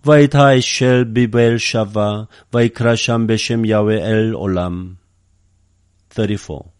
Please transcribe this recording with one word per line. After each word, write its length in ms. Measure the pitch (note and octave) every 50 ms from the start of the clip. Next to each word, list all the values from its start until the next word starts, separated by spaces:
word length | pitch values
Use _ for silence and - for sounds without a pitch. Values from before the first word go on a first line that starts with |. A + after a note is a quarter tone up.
| _
ויטע 520 | D3 D3+ D3 D3 C#3+ C#3+ C#3+ C#3+ C#3 C3+ B2+
אשל 460 | B2 - - - C3 B2+ B2+ B2+ B2
בבאר 520 | A#2 A2 A#2+ B2 A2+ G#2+ A#2+ A#2 A#2 A#2
שבע, 680 | A#2 - - - A#2 G#2+ G2+ G#2 A2 G#2 G#2 G#2 G#2 A2 - _ - _ _ -
ויקרא 420 | A#2+ A#2+ A#2 - - A#2+ A#2 A#2
שם 300 | A2+ - - A#2+ A#2 A2+
בשם 380 | A2 A2+ G#2+ - - A#2+ A2+ A2+
יהוה 300 | G#2+ G#2+ G#2+ G#2+ G#2+ A2
אל 380 | A2 - G#2+ A2 A2 A2 A2+
עולם. 640 | A2 - F#2 G2 F#2+ F2+ F2 F2+ F2 F2+ F#2 F#2 F#2 F2+ _ _ _ _ _ _ _ _ _ _ _ _ _ _ _ _ _ _ _ _ _ _ _
Thirty-four. 480 | - A2 G2+ G#2+ G2 - - D#2 C#2 - E2 _